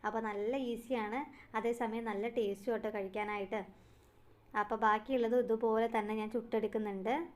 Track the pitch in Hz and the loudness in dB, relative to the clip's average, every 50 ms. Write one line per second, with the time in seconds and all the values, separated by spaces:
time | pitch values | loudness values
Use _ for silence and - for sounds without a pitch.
0 | - 214 220 226 220 220 208 202 208 220 254 277 262 240 - 233 233 233 262 233 | -2 -2 -2 0 -2 0 -2 0 0 0 0 0 0 -2 -4 -4 -4 -4 -2 -2
1 | 214 208 220 262 294 285 - - - - - 220 202 233 233 233 240 220 220 233 | -2 -2 -4 -4 -6 -6 -12 -20 -20 -4 -4 0 0 0 0 0 -2 -2 -2 -2
2 | 233 220 208 196 208 233 233 247 220 196 196 196 - 254 226 220 220 214 208 208 | -4 -2 -2 -2 -2 -2 0 0 0 0 -2 -2 -2 -2 -2 0 0 -2 -2 -2
3 | 190 190 190 214 208 208 208 202 196 190 226 214 190 190 - - - - - - | -4 -4 -4 -4 -4 -2 -2 -4 -4 -2 -4 -4 -4 -6 -14 -20 -20 -20 -20 -20
4 | - - - - - - - - - - - 214 208 208 226 214 220 214 214 220 | -20 -20 -20 -20 -20 -20 -20 -20 -20 -4 0 0 0 0 0 4 6 6 6 4
5 | 220 - 269 254 233 226 240 247 240 - 226 220 233 226 220 220 226 226 226 220 | 2 0 2 2 4 4 4 4 4 4 2 2 4 4 4 4 2 2 2 0
6 | 208 208 214 220 214 214 220 240 220 - - 220 214 208 - 220 214 208 196 190 | 0 0 -2 -2 -4 -2 -2 -4 -2 0 0 0 0 0 0 0 -2 -2 -4 -2
7 | 190 226 254 302 339 339 - | 0 0 0 0 -2 -6 -10